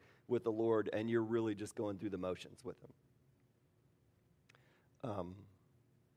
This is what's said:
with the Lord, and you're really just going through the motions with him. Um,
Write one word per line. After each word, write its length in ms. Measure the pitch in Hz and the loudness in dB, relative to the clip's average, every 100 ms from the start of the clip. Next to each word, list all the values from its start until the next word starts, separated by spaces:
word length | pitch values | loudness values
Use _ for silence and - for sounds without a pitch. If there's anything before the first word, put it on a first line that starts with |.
| - - - | -18 -20 0
with 160 | 120 | 0
the 80 | 117 | 2
Lord, 380 | 110 113 110 101 | 2 4 4 4
and 180 | 104 113 | 0 2
you're 140 | 117 | 2
really 320 | 110 117 110 101 | 4 2 2 0
just 200 | 104 - | -4 -4
going 220 | 107 95 | -4 -2
through 120 | 104 | -4
the 80 | 92 | -2
motions 460 | 92 90 - - | -2 -4 -6 -12
with 120 | - 87 | -12 -12
him. 120 | - - _ _ _ _ _ _ _ _ _ _ _ _ _ _ _ - - - _ _ | -16 -20 _ _ _ _ _ _ _ _ _ _ _ _ _ _ _ -20 -20 -20 _ _
Um, 320 | 127 101 87 95 104 - _ _ _ _ _ | -4 -4 -4 -8 -16 -20 _ _ _ _ _